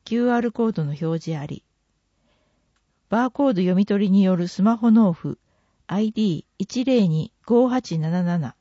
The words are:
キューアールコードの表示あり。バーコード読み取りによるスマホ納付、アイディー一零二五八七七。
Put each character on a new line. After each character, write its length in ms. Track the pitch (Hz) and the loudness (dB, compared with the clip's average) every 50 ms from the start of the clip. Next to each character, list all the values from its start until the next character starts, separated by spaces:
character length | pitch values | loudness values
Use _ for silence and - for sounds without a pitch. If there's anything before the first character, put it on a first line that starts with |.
| - | -10
キ 120 | - 220 | -6 -2
ュ 120 | 240 240 247 | -2 0 0
ー 60 | 240 | 0
ア 40 | 233 | 0
ー 20 | |
ル 100 | 233 240 | -2 -4
コ 160 | - - 226 | -2 -2 -2
ー 60 | 226 | -2
ド 120 | 214 170 151 | -2 -4 -4
の 120 | 143 151 143 | -4 -4 -4
表 220 | 165 160 165 165 | -4 -4 -4 -4
示 160 | - 165 165 147 | -4 -6 -8 -8
あ 80 | 143 | -8
り。 160 | 156 139 - _ _ _ _ _ _ _ _ _ _ _ _ _ _ _ _ _ _ _ _ _ _ _ _ _ _ _ _ _ - | -10 -12 -14 _ _ _ _ _ _ _ _ _ _ _ _ _ _ _ _ _ _ _ _ _ _ _ _ _ _ _ _ _ -4
バ 200 | 202 233 247 247 | -2 -2 -2 -2
ー 20 | |
コ 140 | - - 285 | 0 0 0
ー 20 | 269 | 2
ド 120 | 220 175 | 2 2
読 160 | 185 180 180 | 0 2 2
み 100 | 185 202 | 2 2
取 200 | - 202 202 208 | 0 0 0 2
り 40 | 185 | 2
に 140 | 190 202 190 | 4 4 4
よ 100 | 185 185 | 4 2
る 140 | 170 175 190 | 0 -2 -4
ス 140 | - - | -2 0
マ 140 | 190 226 233 | 2 2 2
ホ 140 | 220 233 233 | 2 4 4
納 220 | 214 233 220 185 | 6 6 6 4
付、 260 | 160 - - 143 - - _ _ _ _ _ _ _ _ _ | 2 -2 -6 -10 -10 -10 _ _ _ _ _ _ _ _ _
ア 140 | - 175 202 | -6 -4 -4
イ 100 | 220 220 | -4 -2
デ 120 | - 214 | -2 -2
ィ 160 | 220 196 160 - | 0 0 -2 -4
ー 60 | - _ _ - | -8 _ _ -10
一 260 | 190 - - 247 254 | -8 -6 -4 -4 0
零 220 | 269 254 240 196 | 2 2 2 2
二 260 | 170 156 160 - - _ _ _ | 2 0 -2 -4 -8 _ _ _
五 220 | - 233 240 262 247 | 2 2 4 4 2
八 300 | 254 254 - - 165 160 | 0 -2 -4 -4 -6 -4
七 240 | 156 160 175 180 175 | -4 -2 -2 -2 -2
七。 320 | 175 175 170 143 113 - _ | -2 -2 -4 -4 -6 -10 _